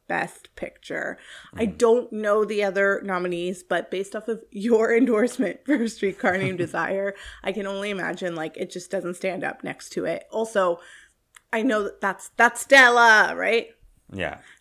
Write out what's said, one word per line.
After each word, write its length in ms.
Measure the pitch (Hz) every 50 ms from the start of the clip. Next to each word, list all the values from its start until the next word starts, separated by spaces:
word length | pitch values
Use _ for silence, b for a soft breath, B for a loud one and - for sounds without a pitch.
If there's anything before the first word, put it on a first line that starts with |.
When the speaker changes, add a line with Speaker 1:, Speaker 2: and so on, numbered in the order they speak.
| _ -
Speaker 1:
Best 480 | - - 175 170 - - - - _
Picture. 640 | - - - - _ - - 160 160 - - - B B B B B B B -
I 120 | - 233
Speaker 2:
Mm. 120 | 196 - -
Speaker 1:
don't 340 | 240 226 233 247 - -
know 320 | 220 214 214 208 208 214 214
the 200 | 196 220 202 202
other 360 | 196 180 196 196 196 196 - 202
nominees, 580 | 196 185 180 180 180 175 170 175 180 190 -
but 300 | - - 185 175 180 -
based 240 | - 190 196 - -
off 100 | 214 208
of 160 | 233 220 - - -
your 420 | - 202 196 233 220 220 226 220 233
<laughs> 20 |
endorsement 680 | 233 262 - 208 208 226 240 - - 220 175 - - _
for 220 | 262 302 220 233
Streetcar 500 | 220 - - 202 190 180 - - 190 180 190
Named 200 | 190 185 185 170
Speaker 2:
<laughs> 60 | 175
Speaker 1:
Desire, 480 | 165 - 165 165 - 196 196 196 196 196 B B B B B -
I 80 | 196
can 120 | 190 208 196 196
only 220 | 196 196 202 208
imagine, 440 | 202 180 170 165 180 180 190 175 170
like, 220 | 156 160 160 -
it 140 | - 190 185
just 200 | - 180 - -
doesn't 240 | 196 185 180 175 185
stand 300 | - - 190 175 - -
up 180 | 147 - -
next 280 | - - - - - -
to 160 | - - 180
it. 180 | 208 220 - - -
Also, 480 | - 220 226 220 - 196 185 175 170 B B B B B B B B _ _ _ _ _ _ _
I 100 | 233 226
know 220 | 214 262 220 214 202
that 160 | - - -
that's, 300 | 208 196 185 - - - -
that's 260 | - 233 240 240 -
Stella, 720 | - - 269 269 254 240 240 240 233 226 214 208 185 156 170
right? 320 | 175 180 196 226 233 - - - _ _ _ _ _ _ -
Speaker 2:
Yeah. 260 | 98 95 85 71 73 B B B B B